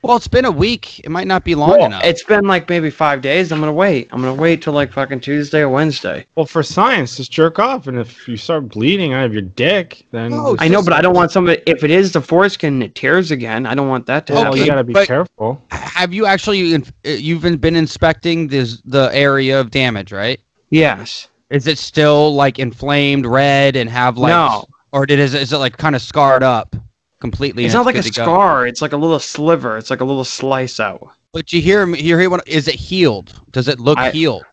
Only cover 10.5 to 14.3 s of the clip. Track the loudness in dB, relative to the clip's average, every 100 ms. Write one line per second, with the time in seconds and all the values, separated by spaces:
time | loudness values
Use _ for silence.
10.5 | 0 2 2 4 2 4 4 4 2 2
11.5 | 2 0 0 2 4 2 0 0 2 2
12.5 | 0 -2 -2 -4 -4 0 0 0 -4 -4
13.5 | -4 -4 -2 -2 -2 -2 -4 -2